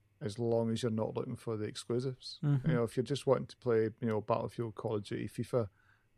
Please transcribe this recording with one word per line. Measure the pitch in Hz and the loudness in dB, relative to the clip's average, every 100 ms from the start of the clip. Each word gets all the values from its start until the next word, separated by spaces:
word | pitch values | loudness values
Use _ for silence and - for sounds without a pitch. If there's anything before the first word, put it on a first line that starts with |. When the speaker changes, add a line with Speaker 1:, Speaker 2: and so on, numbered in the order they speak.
| _ _ | _ _
Speaker 1:
as | 110 104 | -8 -2
long | 117 117 113 | 2 2 2
as | 113 | 0
you're | 120 | 0
not | 110 110 123 | 0 0 -2
looking | - 123 | -4 -6
for | - 110 | -6 -4
the | 107 | -4
exclusives. | - - 120 131 131 - - | -6 -2 -2 -2 -6 -12 -4
Speaker 2:
Mm-hmm. | 147 139 - | 2 2 4
Speaker 1:
You | 123 | 2
know, | |
if | 117 - | 2 0
you're | |
just | 127 139 - | -2 -2 4
wanting | 123 135 | 4 2
to | - | -4
play, | 127 113 110 - | 2 4 4 0
you | 117 | 0
know, | 107 | 0
Battlefield, | 101 117 117 - 117 - | 2 0 0 -4 -6 -4
Call | 110 107 | -2 -2
of | |
Duty, | 104 117 117 | -2 -6 -6
fifa, | - 117 127 107 - _ _ _ | -6 -2 0 0 -6 _ _ _